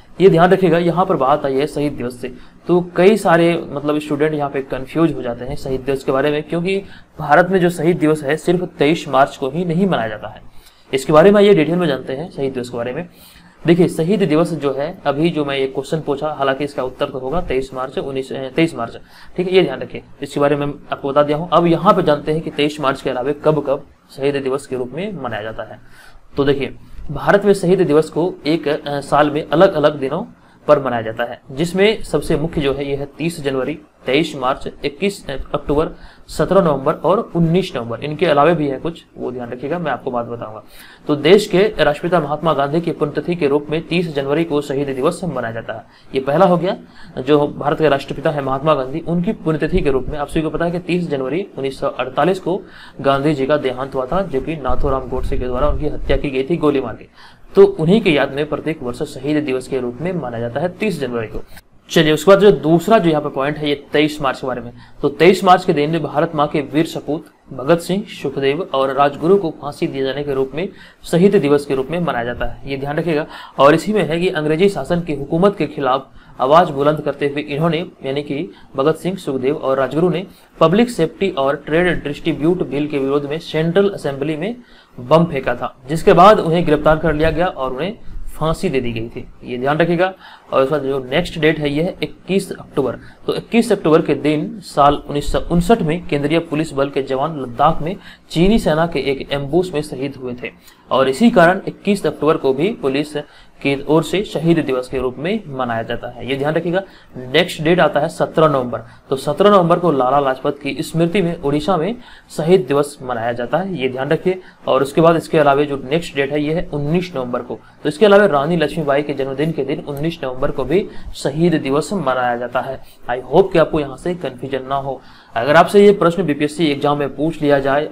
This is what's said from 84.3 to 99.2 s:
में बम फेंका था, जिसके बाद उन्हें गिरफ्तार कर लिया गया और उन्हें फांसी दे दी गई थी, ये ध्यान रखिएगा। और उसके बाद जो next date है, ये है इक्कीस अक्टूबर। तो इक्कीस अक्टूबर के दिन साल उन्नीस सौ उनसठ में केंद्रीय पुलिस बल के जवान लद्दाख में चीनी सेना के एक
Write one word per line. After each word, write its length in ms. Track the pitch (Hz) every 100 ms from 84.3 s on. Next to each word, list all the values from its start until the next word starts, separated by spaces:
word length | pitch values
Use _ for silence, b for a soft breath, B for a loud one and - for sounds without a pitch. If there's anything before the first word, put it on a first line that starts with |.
| 151
में 200 | 190 240 B B B -
बम 240 | 123 160
फेंका 300 | 170 139 127
था, 220 | 120 123 - 123
जिसके 240 | 160 208
बाद 280 | 170 196 208
उन्हें 240 | 165 170
गिरफ्तार 340 | 147 147 151 156
कर 140 | 165
लिया 180 | 151 160
गया 160 | 156 180
और 260 | 135 131
उन्हें 260 | 127 180 233 B B - -
फांसी 300 | 156 160 185
दे 120 | 135
दी 120 | 120
गई 160 | 113 117
थी, 200 | 123 - -
ये 140 | 127 123
ध्यान 200 | 135 160
रखिएगा। 340 | 170 170 185 190 B B B
और 100 | 131
उसके 100 | 135
बाद 100 | 151
जो 160 | 135 139
next 400 | 127 147 175 170
date 200 | 156 151
है, 120 | 147
ये 120 | 143
है 140 | 180 -
इक्कीस 500 | - - - 190 -
अक्टूबर। 440 | - - - 123 113 B B -
तो 80 |
इक्कीस 380 | 165 - 233 226
अक्टूबर 300 | 196 165 165
के 120 | 165
दिन 460 | 139 147 151 190 -
साल 340 | - 151 143
उन्नीस 380 | 143 - 143 -
सौ 60 | 139 -
उनसठ 320 | 175 175 233
में 260 | 156 175 -
केंद्रीय 300 | 147 147 165
पुलिस 340 | 165 147 -
बल 180 | 139 143
के 120 | 139
जवान 380 | 135 131 151 151
लद्दाख 420 | 123 120 151 -
में 140 | 151 202 B B -
चीनी 280 | 160 185 226
सेना 280 | 180 151 170
के 120 | 143
एक 340 | 127 135